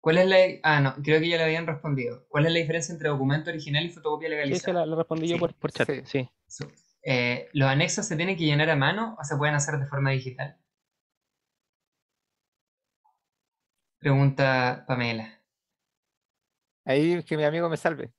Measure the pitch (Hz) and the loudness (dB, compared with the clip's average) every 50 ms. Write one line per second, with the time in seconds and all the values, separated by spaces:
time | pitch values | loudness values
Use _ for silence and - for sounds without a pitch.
0 | - 160 160 180 185 190 190 185 185 185 - - - 156 151 147 139 135 - 147 | 2 2 4 4 6 6 8 6 6 6 2 0 2 4 4 4 4 2 0 -2
1 | 143 151 156 156 160 170 170 165 160 160 156 165 170 170 156 143 - 156 143 131 | 0 2 2 4 4 2 0 0 0 0 0 -2 -2 -4 -6 -6 -4 -2 -2 -2
2 | 120 117 - - _ _ - 147 151 165 165 170 165 147 160 165 160 - 170 151 | -2 -4 -6 -10 _ _ 0 2 2 2 2 0 0 0 -2 -4 -4 -6 -10 -4
3 | 147 151 147 135 131 135 143 156 156 170 165 156 139 151 139 147 170 170 170 165 | -4 -2 -2 0 0 0 0 0 -2 -6 -8 -8 -6 -2 -2 -2 -2 -4 -8 -6
4 | 147 156 151 147 160 160 160 151 147 139 139 180 - 196 180 175 165 156 160 160 | -4 -4 -4 -4 -4 -6 -4 -2 -2 -2 -2 -2 -2 -2 -2 -2 -2 -2 -2 -4
5 | 165 _ 160 160 156 170 175 170 175 165 - _ - 147 - - 120 - 143 127 | -2 _ -4 -4 -2 -2 -2 0 -2 -4 -4 _ -8 -8 -2 -2 -2 -2 -2 -8
6 | 127 - - 143 127 - _ _ _ _ - - 151 - _ _ _ _ _ _ | -8 -4 -4 -4 -4 -4 _ _ _ _ -16 -14 -14 -16 _ _ _ _ _ _
7 | - 160 131 123 123 123 120 123 - - - 147 135 135 135 143 170 180 - - | -4 -2 0 0 0 0 -2 -4 -6 -6 0 2 2 4 4 2 2 0 -2 -4
8 | 196 - 175 151 170 190 196 165 170 151 147 147 156 160 160 143 139 147 180 208 | -4 -4 -4 -2 -2 -2 -2 0 0 0 2 2 2 2 2 2 2 2 0 0
9 | 226 226 220 - 151 143 151 135 147 151 151 147 143 - 147 143 135 - 143 135 | -4 -6 -8 -12 -8 -6 -4 -2 0 0 0 0 -2 -2 -4 -4 -6 -6 -4 -2
10 | 139 139 135 131 123 127 123 - 135 143 - _ _ _ _ _ _ _ _ _ | 0 0 0 -2 -4 -8 -10 -10 -12 -12 -12 _ _ _ _ _ _ _ _ _
11 | _ _ _ _ _ _ _ _ _ _ _ _ _ _ _ _ _ _ _ _ | _ _ _ _ _ _ _ _ _ _ _ _ _ _ _ _ _ _ _ _
12 | _ _ _ _ _ _ _ _ _ _ _ _ _ _ _ _ _ _ _ _ | _ _ _ _ _ _ _ _ _ _ _ _ _ _ _ _ _ _ _ _
13 | _ _ _ _ _ _ _ _ _ _ _ _ _ _ _ _ _ _ _ _ | _ _ _ _ _ _ _ _ _ _ _ _ _ _ _ _ _ _ _ _
14 | - 147 139 135 139 139 135 - 139 131 131 127 123 123 123 120 - - 131 123 | 0 2 4 6 4 4 4 2 2 2 4 2 2 0 -2 -4 -4 -4 -4 -2
15 | 120 117 117 110 110 110 - _ _ _ _ _ _ _ _ _ _ _ _ _ | -2 -4 -4 -6 -8 -12 -16 _ _ _ _ _ _ _ _ _ _ _ _ _
16 | _ _ _ _ _ _ _ _ _ _ _ _ _ _ _ _ _ - 131 143 | _ _ _ _ _ _ _ _ _ _ _ _ _ _ _ _ _ 0 2 2
17 | 151 165 175 175 160 - 160 151 151 147 156 165 170 170 160 147 - 170 165 135 | 4 2 0 0 -2 -4 -2 0 0 0 0 0 -2 -2 -4 0 -2 -2 -2 -2
18 | 123 120 _ | -8 -12 _